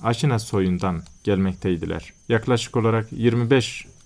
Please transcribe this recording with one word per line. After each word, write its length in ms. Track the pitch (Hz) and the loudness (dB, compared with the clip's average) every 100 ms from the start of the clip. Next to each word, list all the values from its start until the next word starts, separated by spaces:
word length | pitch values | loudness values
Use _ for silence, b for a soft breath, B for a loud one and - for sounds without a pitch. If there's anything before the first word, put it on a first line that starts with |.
Aşina 360 | 113 117 151 117 | -2 0 2 0
soyundan 640 | 110 104 92 90 98 85 80 - | 0 0 2 0 -2 -4 -8 -6
gelmekteydiler. 880 | - 98 95 92 98 87 85 82 - - - | 0 2 0 0 -2 -2 -2 -6 -10 -16 -2
Yaklaşık 480 | 117 - 120 - 123 | -2 2 -2 0 0
olarak 360 | 113 113 110 | 2 0 -2
yirmi 380 | - 117 117 117 | 0 2 2 4
beş 360 | 135 113 - - - | 2 2 -6 -16 -20